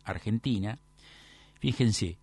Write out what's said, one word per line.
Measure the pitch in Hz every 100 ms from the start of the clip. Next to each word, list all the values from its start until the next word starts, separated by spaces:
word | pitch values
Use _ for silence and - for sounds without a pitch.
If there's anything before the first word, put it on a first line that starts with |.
argentina, | - 90 - 113 135 107 98 127 _ _ - - - - - -
fíjense, | 135 120 120 101 90 85